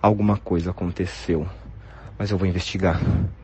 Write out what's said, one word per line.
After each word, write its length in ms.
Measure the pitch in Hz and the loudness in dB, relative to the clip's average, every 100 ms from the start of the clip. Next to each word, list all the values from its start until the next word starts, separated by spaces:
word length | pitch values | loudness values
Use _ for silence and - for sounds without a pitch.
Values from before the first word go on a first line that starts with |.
alguma 340 | 104 104 104 101 | 4 4 4 2
coisa 360 | - 87 85 | 2 0 0
aconteceu. 760 | 87 90 90 90 - - 82 87 - - - - - - - | -2 -4 -2 -4 -4 0 0 0 -8 -16 -16 -18 -18 -18 -8
Mas 140 | 101 | -2
eu 60 | 98 | 0
vou 100 | 95 | 2
investigar. 520 | 87 - 95 92 87 - - - - | 0 -2 0 2 2 2 2 0 -4